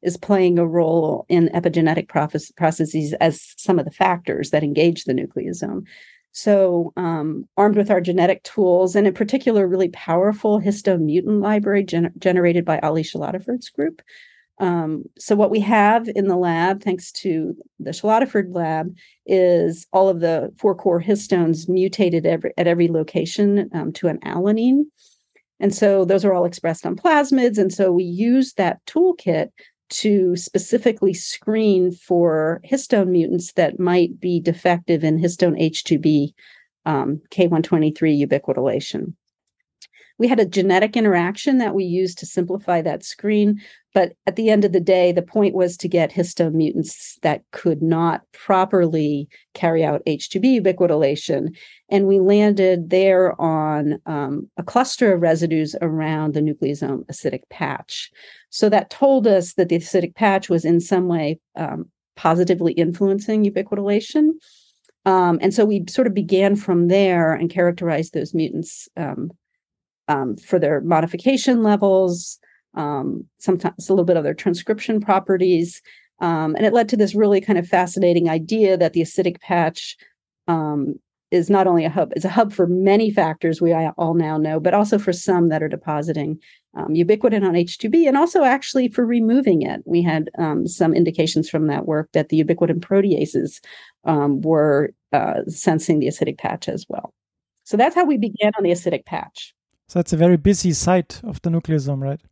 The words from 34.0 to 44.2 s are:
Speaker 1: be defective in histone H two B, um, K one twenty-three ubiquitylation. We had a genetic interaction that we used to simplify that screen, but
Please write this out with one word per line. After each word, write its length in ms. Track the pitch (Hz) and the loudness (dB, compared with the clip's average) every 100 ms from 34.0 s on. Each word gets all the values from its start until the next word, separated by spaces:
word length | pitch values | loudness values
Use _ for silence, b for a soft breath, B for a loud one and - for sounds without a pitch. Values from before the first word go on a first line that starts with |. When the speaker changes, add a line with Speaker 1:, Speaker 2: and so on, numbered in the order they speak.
| 170 - | 0 -2
Speaker 1:
be 180 | 180 175 | -4 -2
defective 640 | 170 170 - 175 - 170 | -2 -2 0 -2 0 0
in 160 | 156 156 | 0 0
histone 400 | 170 175 180 151 | -2 0 0 2
H 260 | 160 156 | -2 -4
two 140 | - 151 | -2 0
B, 360 | 156 151 143 _ b b b _ | 2 2 0 _ b b b _
um, 380 | - 147 139 151 _ | -6 -4 -4 -6 _
K 160 | - 175 | 0 2
one 160 | 165 | 2
twenty-three 640 | 165 170 156 151 160 147 143 | 0 0 0 0 0 0 0
ubiquitylation. 880 | 139 - 131 131 - - - - - _ _ _ _ _ _ - b b _ | -2 -2 -2 -2 -2 -6 -10 -10 -12 _ _ _ _ _ _ -20 b b _
We 80 | 233 | 0
had 140 | 233 | 2
a 60 | 196 | 2
genetic 500 | 196 190 185 214 226 | 2 2 2 2 2
interaction 600 | 220 180 175 202 - 262 | 2 2 0 -2 0 0
that 180 | 220 190 | 0 -2
we 80 | |
used 340 | 185 175 185 175 | -2 -2 -2 -6
to 80 | 165 | -8
simplify 560 | - 175 190 202 175 | -6 -4 -4 -2 -2
that 220 | 160 147 | -2 -6
screen, 560 | - - 202 208 208 208 B B _ | -10 -8 -2 2 2 0 B B _
but 200 | - 175 - | 0 0 -2